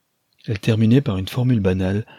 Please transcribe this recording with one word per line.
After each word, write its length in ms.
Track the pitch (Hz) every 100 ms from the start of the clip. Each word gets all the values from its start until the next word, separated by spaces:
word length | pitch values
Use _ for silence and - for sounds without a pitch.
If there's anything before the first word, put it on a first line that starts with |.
| _ _ _ _ -
Elle 140 | 107
terminait 420 | - 110 110 127
par 160 | 127 95
une 100 | 92
formule 320 | - 123 120
banale, 460 | 95 92 92 101 -